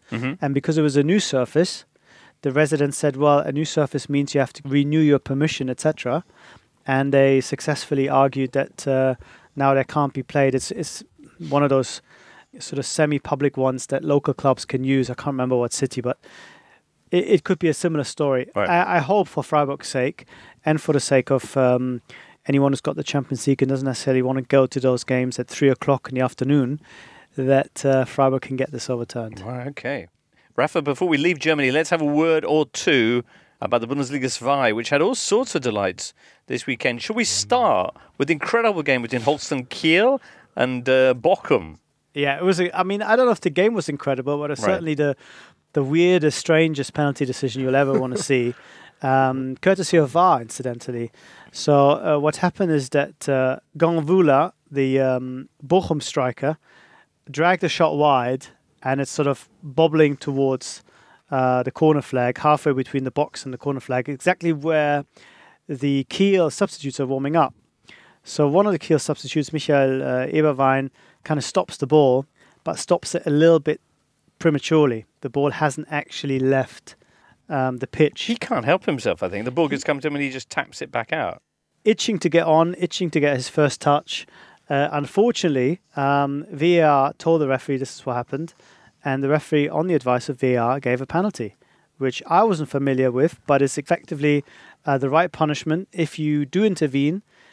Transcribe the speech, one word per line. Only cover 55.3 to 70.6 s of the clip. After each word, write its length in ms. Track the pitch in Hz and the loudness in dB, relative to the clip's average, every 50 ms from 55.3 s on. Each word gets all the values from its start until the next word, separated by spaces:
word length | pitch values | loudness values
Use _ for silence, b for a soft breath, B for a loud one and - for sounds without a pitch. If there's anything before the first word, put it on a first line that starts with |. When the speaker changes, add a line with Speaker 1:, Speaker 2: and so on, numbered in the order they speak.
| 127 127 139 - _ _ 147 | -10 -12 -14 -16 _ _ -2
Speaker 2:
Bochum 360 | 131 170 190 180 - 165 151 | 0 2 2 2 0 -2 -4
striker, 560 | - - - 151 131 127 120 - - 139 160 - b b b b b b b b b b _ _ _ - | -4 -4 -4 -2 -2 -2 -2 -2 -2 -4 -4 -4 b b b b b b b b b b _ _ _ -10
dragged 340 | 131 139 160 175 185 175 - | -4 0 2 2 2 2 0
a 60 | 165 | -2
shot 260 | - - 170 156 156 147 | 0 2 2 2 2 2
wide, 500 | 147 151 139 127 120 120 131 135 - - - _ _ _ _ _ | 4 4 4 4 2 0 -2 -4 -6 -12 -20 _ _ _ _ _
and 200 | - 131 135 139 | -4 -4 -2 -2
it's 100 | 139 - | -2 -4
sort 160 | - - 147 143 | -4 -2 0 0
of 220 | 139 - - _ _ _ | 0 -2 -6 _ _ _
bobbling 540 | - 147 127 143 160 160 147 156 156 147 143 | -18 -4 2 2 2 4 6 6 4 4 4
towards, 680 | 131 - - 139 135 139 135 131 131 - - - - b b b b b b b b b _ | -2 -6 -4 -2 0 0 0 0 -2 -6 -12 -16 -16 b b b b b b b b b _
uh, 300 | 147 131 131 127 127 127 127 | -2 0 2 2 2 2 0
the 80 | 131 | -2
corner 300 | - - 160 156 156 147 | -2 2 4 4 4 2
flag, 360 | 135 - - 127 120 123 127 - | 0 -2 -2 -2 0 -2 -2 0
halfway 320 | - 151 151 143 - 156 | 2 2 2 2 2 0
between 320 | 139 131 131 - - 139 131 | 0 0 -2 -4 -4 -4 -4
the 80 | 127 | -4
box 320 | - - 147 - - - - | -2 -2 -2 -2 -4 -10 -12
and 80 | 135 127 | -12 -14
the 40 | 120 | -8
corner 220 | - 143 139 135 | -6 -6 -6 -6
flag, 300 | - - 127 127 123 143 | -6 -4 -4 -4 -4 -4
exactly 420 | 143 131 - 180 185 - 165 170 160 | -8 -2 -2 -2 -2 0 -2 -2 -4
where 520 | 147 139 160 160 156 151 147 147 143 143 b b b b b b b b b b b b - | -2 -2 0 0 0 2 0 0 -2 -4 b b b b b b b b b b b b -12
the 380 | 156 127 139 143 139 139 135 | -8 -4 -2 0 0 0 -2
Kiel 440 | - - - 190 196 196 190 170 151 | -4 -2 0 2 2 4 2 2 0
substitutes 500 | - - 202 190 - - 143 139 127 - | 0 -2 -4 -4 -4 -8 -10 -10 -6 -6
are 60 | 143 | -4
warming 300 | 127 135 135 135 143 156 | -4 -2 -4 -2 0 2
up. 180 | 170 151 - - _ _ _ _ _ b b b b b b b b b | 2 2 2 0 _ _ _ _ _ b b b b b b b b b
So 240 | - - - 151 143 | -8 -2 0 2 4
one 180 | 143 180 202 | 4 4 4
of 60 | 208 | 2
the 80 | 190 156 | 0 -2
Kiel 180 | - - 165 143 | 0 0 0 0
substitutes, 540 | - - 147 - - 139 - 160 143 - - | 0 -2 -6 -6 -8 -6 -4 -4 -4 -4 -6
Michael, 480 | 156 - - 147 139 139 135 131 135 | -6 -2 0 2 2 2 2 0 -2
uh, 240 | 139 135 127 127 127 143 | -2 -2 -2 -2 -4 -2
Eberwein, 640 | - 156 151 156 143 127 | 0 2 2 2 2 2